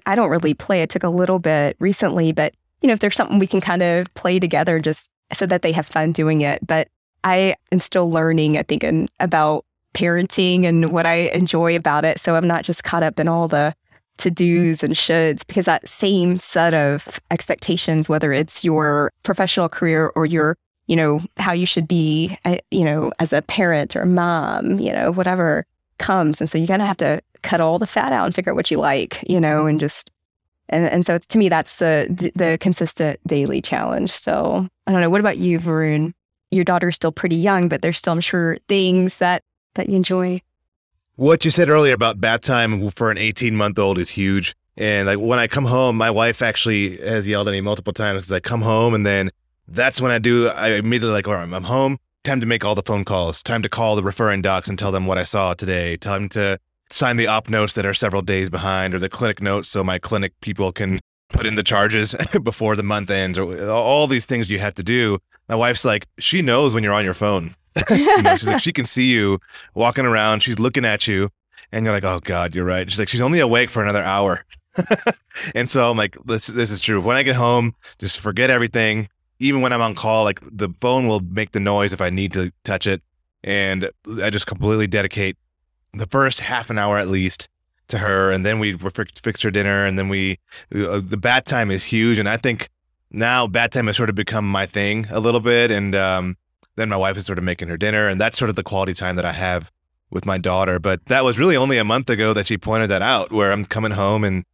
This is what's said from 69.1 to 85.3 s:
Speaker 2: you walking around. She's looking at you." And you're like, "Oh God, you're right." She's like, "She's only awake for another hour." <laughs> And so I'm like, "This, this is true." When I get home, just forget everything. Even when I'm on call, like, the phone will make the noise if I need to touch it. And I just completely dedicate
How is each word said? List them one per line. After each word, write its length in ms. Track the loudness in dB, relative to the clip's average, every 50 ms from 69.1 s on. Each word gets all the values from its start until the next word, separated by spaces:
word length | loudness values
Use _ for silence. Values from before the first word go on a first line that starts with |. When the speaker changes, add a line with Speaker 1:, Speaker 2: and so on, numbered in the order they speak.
| 4
Speaker 2:
you 260 | 4 4 2 0 -2 -4 _ -20 -20 -20 -12 _
walking 320 | 0 0 0 2 2 0
around. 360 | 2 2 2 4 2 2 2 0
She's 160 | 0 0 0
looking 260 | 0 0 0 0 0
at 220 | 0 0 0 0
you." 240 | 0 0 0 0 -2 -4 _ _ _ _ -20 -18 _ -6
And 120 | -4 -2
you're 100 | 0 0
like, 100 | 0 0
"Oh 160 | -2 -2 -4
God, 340 | -4 -4 -2 -2 -2 -2 -2
you're 100 | -2 -2
right." 240 | -2 -2 -2 -4 -4
She's 100 | -4 -4
like, 100 | -4 -2
"She's 120 | -2 -2
only 200 | 0 2 2 2
awake 300 | 2 4 4 2 2 2
for 120 | 0 -2 -2
another 200 | 0 0 0 0
hour." 420 | 0 0 2 2 0 0 -2 -6 _ -20 -20 _ _ _
<laughs> 80 | -4 -2 0 -2 0 0 -2 -4 -4 _ _ -14 -12 -12 -6 -4
And 160 | -4 -2 0
so 200 | 2 2 2 2
I'm 60 | 2
like, 200 | 0 -2 -2 -4 -10 -6
"This, 220 | -6 -4 -4 -4
this 240 | -4 -2 -2 -2 -2
is 100 | -2 -4
true." 200 | -2 -2 0 0
When 160 | 0 0 0
I 60 | 2 2
get 140 | 2 0
home, 380 | 2 2 2 2 2 2 0 -4 -8 -14 -20 -14 _
just 220 | -8 -8 -8 -6
forget 280 | -6 -4 -2 0 2 2
everything. 580 | 2 2 0 0 0 0 0 0 0 -2 -4 -8 -12 _ _ _ _ _
Even 220 | 0 0 2 2
when 120 | 2 2 2
I'm 100 | 2 0
on 120 | 0 -2
call, 300 | -2 -2 0 2 2 2
like, 160 | 2 0 -4 -8 -16
the 200 | -8 -6 -6 -6 -4 -2
phone 260 | 0 2 2 2 2 2
will 120 | 0 0
make 320 | -2 -4 -4 -6 -6 -4 -4
the 80 | -2
noise 320 | 0 0 2 2 0 0 -2
if 80 | -2
I 80 | -2 -2
need 240 | -2 -2 -2 -2 -2
to 180 | -2 -4 -4 -6 _ _
touch 220 | -6 -4 -2 -2
it. 160 | -2 -4 -4 -6 _ _ _ _ _ _ _ -6
And 460 | -4 -2 0 0 0 -2 -2 -4 -6 -8 _ _ -10 -6 -4 -4
I 80 | -2
just 160 | -2 -4 -4
completely 400 | -6 -6 -2 0 0 2 2 0
dedicate 500 | 0 0 -2 -2 -2 -2 -4 -4 -4